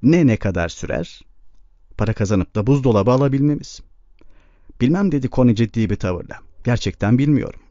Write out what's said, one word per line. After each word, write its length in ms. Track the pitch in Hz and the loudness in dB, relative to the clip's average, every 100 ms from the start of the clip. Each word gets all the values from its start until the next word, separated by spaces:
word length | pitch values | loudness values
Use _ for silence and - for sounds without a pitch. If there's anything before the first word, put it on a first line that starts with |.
"Ne, 240 | 123 175 147 | 2 4 4
ne 100 | 110 | 2
kadar 320 | 104 87 85 | -2 -2 -4
sürer?" 520 | - - 62 85 - - - - - - _ - - | -6 -8 -6 -8 -12 -20 -20 -20 -20 -20 _ -12 -4
"Para 140 | 107 | -4
kazanıp 420 | 110 98 104 - | -2 0 0 -2
da 120 | 107 104 | -2 0
buzdolabı 440 | 143 131 107 98 | 2 2 2 2
alabilmemiz." 680 | 127 139 135 147 147 - - - - _ - - - _ _ - - | 2 2 0 0 -2 -6 -18 -20 -20 _ -20 -20 -20 _ _ -20 -2
"Bilmem." 320 | - 180 202 | 0 0 0
dedi 180 | 147 123 | -2 -2
Connie 220 | - 123 | 2 2
ciddi 360 | 107 117 117 107 | 2 0 -2 -2
bir 60 | 104 | -2
tavırla. 420 | 98 90 - - - - | -4 -6 -8 -16 -20 -8
"Gerçekten 540 | - 120 - - 101 123 | -2 -2 -2 -4 0 2
bilmiyorum. 420 | 147 143 - - - | 2 0 -2 -10 -20